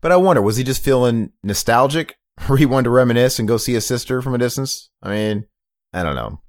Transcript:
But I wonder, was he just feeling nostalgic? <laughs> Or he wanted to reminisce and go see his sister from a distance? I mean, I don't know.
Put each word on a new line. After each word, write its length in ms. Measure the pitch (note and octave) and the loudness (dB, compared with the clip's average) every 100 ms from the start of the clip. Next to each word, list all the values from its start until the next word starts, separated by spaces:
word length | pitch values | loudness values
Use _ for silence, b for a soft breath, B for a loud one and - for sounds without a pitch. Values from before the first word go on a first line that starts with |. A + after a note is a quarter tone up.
But 100 | E3 | 4
I 40 | F3+ | 4
wonder, 260 | F#3 D3+ | 4 4
was 160 | G#2 A2 | 2 0
he 40 | |
just 200 | B2+ B2+ | -2 -2
feeling 480 | - C3 B2 A#2 G#2+ _ | 0 2 2 0 -4 _
nostalgic? 720 | G2 G2+ - A#2 C3+ D3+ D#3 - | -8 -6 0 2 2 0 -6 -12
<laughs> 280 | _ _ - | _ _ 0
Or 80 | C3+ | 2
he 100 | C#3+ | 4
wanted 180 | C3 | 2
to 60 | B2 | 2
reminisce 480 | B2 B2+ A#2 B2+ - | 4 4 4 2 0
and 80 | G#2+ | -2
go 100 | A2+ | -2
see 160 | - | 0
his 120 | A#2+ - | -4 -2
sister 340 | B2 - B2+ | -6 -4 -6
from 140 | B2+ | -4
a 40 | B2+ | -2
distance? 520 | A#2+ A#2+ C3+ - - _ | -2 -2 -8 -8 -14 _
I 80 | G2+ | -8
mean, 340 | G#2 G#2+ G#2 G#2+ _ _ _ _ | -4 -2 -4 -8 _ _ _ _
I 100 | F2+ | -6
don't 140 | E2+ C2+ | -4 -4
know. 240 | A1+ D#2 | -8 -12